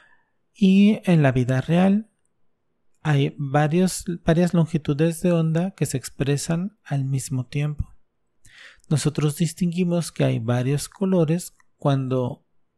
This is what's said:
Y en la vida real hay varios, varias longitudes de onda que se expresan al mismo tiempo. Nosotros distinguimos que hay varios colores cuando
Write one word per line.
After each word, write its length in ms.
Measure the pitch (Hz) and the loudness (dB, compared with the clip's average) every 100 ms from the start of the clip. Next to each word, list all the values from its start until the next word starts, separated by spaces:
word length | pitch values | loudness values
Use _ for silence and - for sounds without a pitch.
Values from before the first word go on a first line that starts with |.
| _ _ _ _ _ | _ _ _ _ _
Y 460 | - 196 190 202 214 - | 0 4 6 6 4 2
en 140 | 170 | 4
la 80 | 143 | 4
vida 300 | 127 123 131 | 2 0 -2
real 480 | - 170 185 208 220 _ _ _ _ _ _ _ _ _ | 0 2 4 2 -2 _ _ _ _ _ _ _ _ _
hay 320 | 151 143 147 - | 0 0 0 -4
varios, 680 | 143 139 151 170 185 - - 175 - | -2 0 2 2 0 -2 -8 -4 0
varias 280 | 165 175 | 2 2
longitudes 680 | 175 160 156 - 143 160 165 | 2 0 0 -2 0 0 0
de 100 | 180 | 0
onda 400 | 170 160 160 185 | 0 0 0 -2
que 140 | - 156 | -4 -4
se 100 | 131 | -4
expresan 800 | - - 139 143 - 165 190 - | -8 -6 -2 -2 -2 -4 -6 -10
al 220 | - 139 135 | -6 -4 -2
mismo 400 | 139 - 131 127 | -4 -4 -6 -6
tiempo. 500 | 143 147 147 - - _ _ _ _ - - - - - | -6 -4 -6 -10 -14 _ _ _ _ -20 -20 -20 -20 -4
Nosotros 480 | 147 151 139 151 143 | -2 0 0 -2 0
distinguimos 720 | 165 - 175 170 180 175 156 | -4 -2 -4 -2 -2 -2 -4
que 140 | - 139 | -2 -2
hay 140 | 131 | 0
varios 500 | 113 123 127 143 - | -2 -2 -2 -4 -6
colores 680 | - 190 190 156 170 - - _ _ | -6 -2 0 0 -2 -6 -16 _ _
cuando 680 | 147 139 131 131 123 - _ _ _ | -2 -2 -2 -2 -4 -6 _ _ _